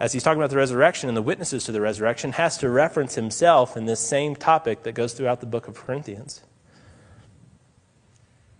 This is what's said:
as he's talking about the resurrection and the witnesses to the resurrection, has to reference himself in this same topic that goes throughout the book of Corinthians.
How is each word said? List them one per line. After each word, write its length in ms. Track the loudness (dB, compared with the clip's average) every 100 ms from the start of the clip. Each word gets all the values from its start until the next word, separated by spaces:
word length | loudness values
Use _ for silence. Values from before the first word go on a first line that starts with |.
as 120 | -4
he's 120 | 0
talking 160 | 0 2
about 100 | 2
the 60 | 2
resurrection 520 | 2 4 4 4 -2
and 80 | -2
the 60 |
witnesses 400 | -2 -4 -4 -6 -4
to 40 |
the 100 | -2
resurrection, 520 | -2 0 -2 -2 -4
has 260 | -2 -2 0
to 100 | 0
reference 460 | 2 2 0 -4
himself 640 | -4 -6 2 6 6 4 0
in 80 |
this 160 | -2 -2
same 340 | 0 0 -2
topic 480 | -2 2 2 2 -4
that 140 | -4 -4
goes 160 | -4
throughout 260 | -2 -2 -2
the 80 | -4
book 220 | -8 -8
of 80 | -12
Corinthians. 640 | -8 -8 -8 -12 -14 -18 _ _ _ _ -20 -20 -20 -20 -20 _ -20 _ _ _ _ _ _ _ _ _ _